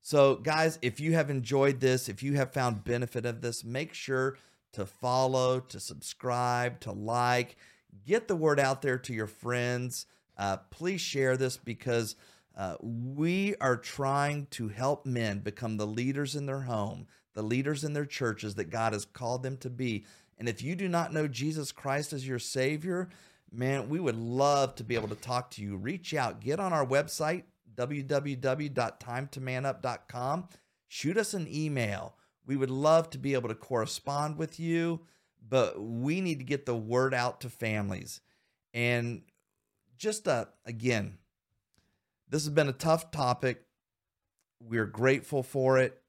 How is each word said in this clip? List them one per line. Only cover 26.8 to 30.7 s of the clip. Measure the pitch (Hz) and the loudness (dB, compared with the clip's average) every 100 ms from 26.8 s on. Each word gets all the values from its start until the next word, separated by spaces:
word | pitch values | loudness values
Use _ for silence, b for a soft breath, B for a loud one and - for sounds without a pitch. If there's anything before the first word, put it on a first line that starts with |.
| 131 | 4
website, | 135 151 - 156 180 - _ _ 110 | 2 2 -2 -2 -2 -6 _ _ -6
w | 123 147 | -4 -2
w | 135 143 143 135 | 0 0 0 -2
w | 131 135 147 | 0 0 -2
dot | 123 117 - | 0 -2 -2
time | - 123 139 | -8 -6 -6
to | - | -8
man | 131 127 | -4 -2
up | 135 131 | -2 -2
dot | 127 120 _ | -4 -6 _
com. | 123 127 156 180 b b | -6 -2 -2 -4 b b